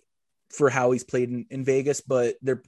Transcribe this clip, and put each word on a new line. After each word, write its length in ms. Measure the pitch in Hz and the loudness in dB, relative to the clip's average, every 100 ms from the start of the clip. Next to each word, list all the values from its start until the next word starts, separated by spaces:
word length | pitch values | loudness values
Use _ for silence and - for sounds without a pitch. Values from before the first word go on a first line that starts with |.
| _ _ _ _ _ | _ _ _ _ _
for 200 | - 143 | 2 2
how 220 | 131 127 | 4 2
he's 120 | 127 | 0
played 260 | - 127 123 | -2 -2 -2
in, 160 | 123 - | -4 -8
in 160 | 135 | -6
Vegas, 340 | 131 135 135 139 | 0 0 0 -4
but 380 | - 131 120 101 | -2 0 0 -2
they're 220 | 131 127 | -4 -4